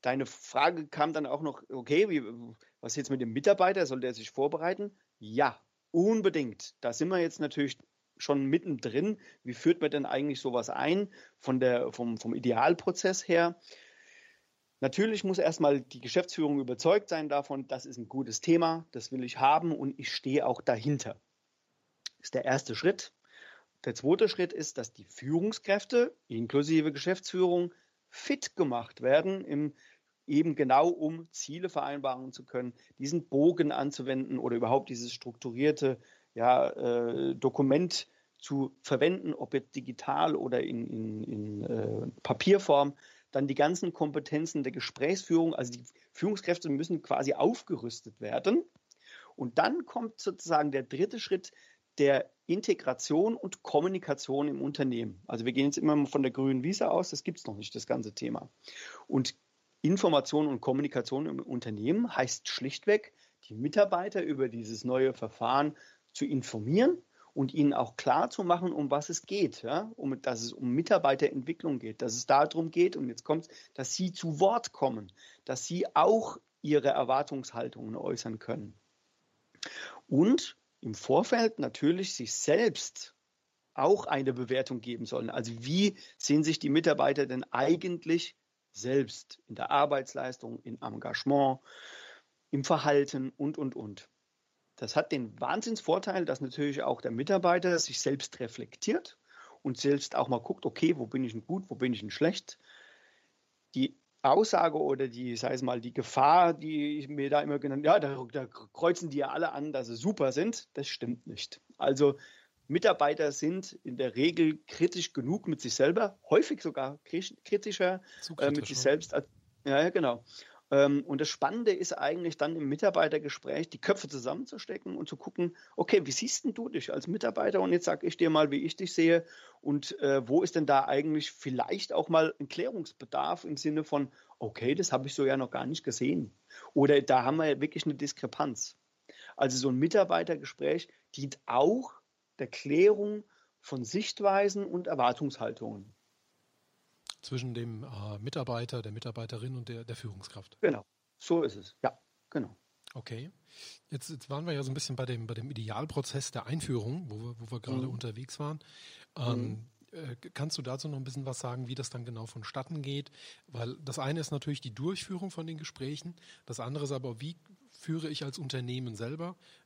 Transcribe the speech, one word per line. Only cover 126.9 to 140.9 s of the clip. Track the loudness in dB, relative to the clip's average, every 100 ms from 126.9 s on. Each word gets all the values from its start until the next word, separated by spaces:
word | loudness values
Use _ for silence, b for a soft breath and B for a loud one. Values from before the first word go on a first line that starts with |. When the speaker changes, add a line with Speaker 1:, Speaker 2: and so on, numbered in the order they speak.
Speaker 1:
als | -6 -4
Mitarbeiter? | -2 -2 0 2 2
Und | 2
jetzt | 2 2
sag | -2
ich | -2 2
dir | 4
mal, | 6 4
wie | 2
ich | -4 -6
dich | -4
sehe | 2 6 6 2 B B B
und, | -2 -2 -2 -2
äh, | 2 2 4
wo | 2
ist | 2 0
denn | 4
da | 4
eigentlich | 4 0 2 -2 -2
vielleicht | -8 -6 -2 -2 -2 -2
auch | -2 4
mal | 4 4 0
ein | -10
Klärungsbedarf | -4 -4 -4 -10 _ -8 -4 -2 -4
im | -6 -4
Sinne | -2 -2
von, | 0 -2 -2 b b b
okay, | -10 -4 -2
das | 0 2
habe | 0 -2
ich |
so | 0
ja | 2 2
noch | 0
gar | -2
nicht | -4 -2
gesehen. | -4 -2 0 0 -2 _ _ B B
Oder | 4 8 6
da | 6 4
haben | 4 2
wir | 2
ja | 2
wirklich | 0 -2 -4
eine |
Diskrepanz. | -2 -6 -6 -8 -2 -4 -4 -10 _ _ _ _ B B B
Also | 0 2
so | 0
ein | 2
Mitarbeitergespräch | 4 4 4 2 0 -4 -6 -4 -2 -2 -4